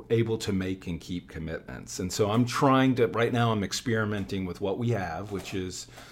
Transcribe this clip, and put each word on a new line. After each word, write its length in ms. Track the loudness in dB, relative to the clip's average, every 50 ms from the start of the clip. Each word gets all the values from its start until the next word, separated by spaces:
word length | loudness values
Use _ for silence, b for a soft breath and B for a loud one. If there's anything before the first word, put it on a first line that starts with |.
| -2 2
able 280 | 2 2 2 2 0 -2
to 140 | -2 0
make 340 | 0 0 0 0 -2 -4 -4
and 140 | -6 -6 -6
keep 280 | -6 -8 -8 -8 -8 -10
commitments? 680 | -10 -10 -8 -6 -6 -8 -8 -10 -12 -12 -12 -10 -8 -6
And 140 | -4 -2
so 180 | 0 2 2 4
I'm 140 | 4 4 4
trying 480 | 2 2 4 4 6 6 6 6 4 4
to, 140 | 4 4 2
right 240 | 4 2 0 2
now, 180 | 2 2 2 2
I'm 140 | 2 0 0
experimenting 840 | -2 -4 -4 -2 0 0 2 0 0 -2 -2 -4 -4 -4 -4 -4
with 140 | -4 -4 -4
what 180 | -2 -2 -2 0
we 120 | 0 0
have, 420 | 0 0 -2 -4 -6 -8 -8 -6
which 200 | -8 -8 -6 -6
is, 360 | -4 -4 -4 -6 -6 -10 -12 B B B B B